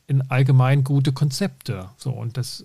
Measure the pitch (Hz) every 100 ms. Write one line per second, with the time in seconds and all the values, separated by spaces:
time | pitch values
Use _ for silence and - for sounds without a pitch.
0 | - 135 131 127 131 131 127 139 135 139
1 | 139 131 151 - 196 - - 98 92 -
2 | 135 110 113 113 123 -